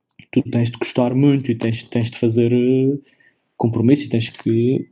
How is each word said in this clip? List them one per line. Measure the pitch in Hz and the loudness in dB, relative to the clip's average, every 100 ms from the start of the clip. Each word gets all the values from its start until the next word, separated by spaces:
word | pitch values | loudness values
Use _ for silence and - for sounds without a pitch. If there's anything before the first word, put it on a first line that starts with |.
| _ - - | _ -20 -4
tu | 131 | -2
tens | 117 120 117 | 0 -2 -2
de | - | -4
gostar | - 135 123 127 | -6 -2 0 2
muito | 143 139 127 | 4 2 0
e | 117 | -2
tens, | 113 113 | -2 -4
tens | - 120 117 | -4 -4 -4
de | - | -2
fazer, | 117 113 117 | 0 2 2
eh, | 123 123 131 135 139 - _ _ _ _ - | 2 2 0 0 -2 -10 _ _ _ _ -4
compromisso | 120 113 113 147 - | -2 2 2 2 0
e | |
tens | 117 - | -4 -4
que, | - - 113 120 135 - | -6 -2 0 0 -2 -4